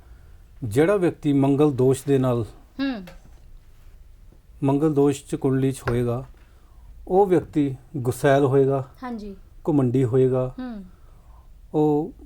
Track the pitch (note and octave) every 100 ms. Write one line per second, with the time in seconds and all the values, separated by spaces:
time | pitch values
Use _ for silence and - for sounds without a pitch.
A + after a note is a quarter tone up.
0 | - - - - - - A#2+ G#2+ E3 G#3
1 | E3+ - D3+ C#3 C3+ C#3 D3+ B2+ C3 C3
2 | C#3+ C3+ C3 A#2+ G#2+ - - - C#4 A#3
3 | F3 - - - - - - - - -
4 | - - - - - - C#3 C#3+ D#3 C#3+
5 | C#3+ C#3 - D3 C3+ C3+ C3+ C3 - A#2+
6 | A#2+ A#2+ C3+ - - - - - - -
7 | - F#3 G3+ E3+ - D3+ C#3 B2+ - C#3+
8 | B2 - C#3+ C#3 C#3+ C#3 C3+ C3+ C3 -
9 | B3+ A#3 G#3 G3 - - - D3 B2 B2+
10 | B2+ C3 C3 B2+ B2+ B2+ B3+ G#3+ F3+ -
11 | - - - - - - - D#3+ D3+ D3
12 | E3+ -